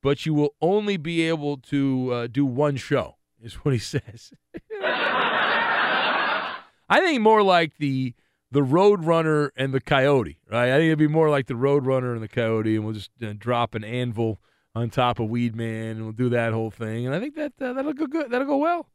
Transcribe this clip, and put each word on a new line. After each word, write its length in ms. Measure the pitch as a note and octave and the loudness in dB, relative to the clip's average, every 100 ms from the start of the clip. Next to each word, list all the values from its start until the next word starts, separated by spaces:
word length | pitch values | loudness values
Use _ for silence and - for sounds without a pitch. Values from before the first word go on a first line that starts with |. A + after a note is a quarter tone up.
but 220 | C#3 C#3+ D#3 | 0 -2 0
you 100 | D3+ | 0
will 180 | D3 _ | 0 _
only 360 | D#3+ G3+ G#3 G3 | 0 2 0 -4
be 260 | D3 E3 | -2 -2
able 340 | E3 E3 D3 C#3+ | 0 0 -2 -6
to, 560 | - C#3+ C#3 C3 B2+ | -4 0 0 0 -2
uh, 140 | A#2+ A#2 | -4 -4
do 180 | A#2 C#3+ | -2 -2
one 320 | B2 D3 C#3 | 2 0 0
show," 400 | - C#3 E2 - _ _ | -2 -2 -2 -12 _ _
is 140 | A2+ - | -20 -6
what 180 | D3+ | -2
he 60 | B2+ | -2
<laughs> 0 | |
says. 520 | - B2 - G#2 - - _ - _ G#4+ - - - - - - - - - - - - - - - - - - - _ _ | -2 -6 -6 -20 -20 -20 _ -20 _ -6 -4 -2 -2 0 -2 0 0 0 0 0 0 0 -2 -2 -2 -4 -6 -12 -18 _ _
I 100 | A3 | 2
think 220 | F4+ C#4+ | 2 2
more 200 | G#3+ A3 | 4 6
like 360 | G3+ F3+ E3 _ | 6 4 2 _
the, 360 | D3 C3 C3 - _ _ _ | -2 -2 -4 -8 _ _ _
the 100 | C#3 | 0
Roadrunner 880 | C3+ D#3 G3+ G3+ D#3+ E3 D#3+ D3+ D3 - | 2 6 6 4 4 2 4 2 0 -2
and 180 | C3+ | -2
the 80 | C3 | -2
Coyote, 560 | - C#3+ C3+ C#3+ F#2 - _ | 2 2 6 4 2 -8 _
right? 200 | A2+ B2 | 0 2
I 60 | C3+ | 4
think 100 | D#3+ | 4
it'd 120 | D#3 | 4
be 80 | D3+ | 2
more 220 | D#3 D#3 | 4 4
like 180 | C#3+ C3+ | 2 0
the 80 | A#2+ | -2
Roadrunner 580 | C3+ C#3+ C3 C3 B2 | 2 2 2 -2 -2
and 80 | A#2+ | -6
the 60 | G#2+ | -6
Coyote, 480 | - A2+ A2+ A2 A2 | -2 0 0 0 0
and 100 | G#2+ | -2
we'll 80 | |
just, 160 | A2 G2+ _ | -8 -12 _
uh, 100 | A2+ G#2 | -12 -8
drop 360 | A2+ A#2+ A#2+ | -2 -2 -2
an 100 | A2 | -4
anvil 560 | G#2+ B2 B2 A2 A2+ G#2 _ _ _ A2+ | -8 -6 -4 -2 -4 -4 _ _ _ -6
on 140 | A#2 | -4
top 300 | - B2 A#2+ | 0 0 0
of 100 | A2 | -4
Weed 260 | A#2+ A#2+ A2 | -2 -2 -2
Man, 420 | A2+ A2 A2+ A2 | -6 -6 -8 -8
and 60 | |
we'll 80 | A2 | -10
do 180 | A2 B2+ | -2 0
that 240 | A#2+ A#2 | 0 0
whole 180 | A2+ A2+ | -2 -4
thing. 340 | - A2 A2 B2 | -6 -8 -6 -4
And 100 | D3+ | -4
I 40 | |
think 160 | C4 D4 | -6 -8
that, 180 | D4 _ | -10 _
uh, 140 | B3+ | -8
that'll 200 | B3+ C#4 | -4 -6
go 140 | C#4 D4+ | -4 -4
good. 220 | D#4 C#4 | -4 -4
That'll 180 | B3 C#4 | -2 0
go 100 | C#4 | 0
well. 320 | D#4 F4 D4 | 0 -2 -6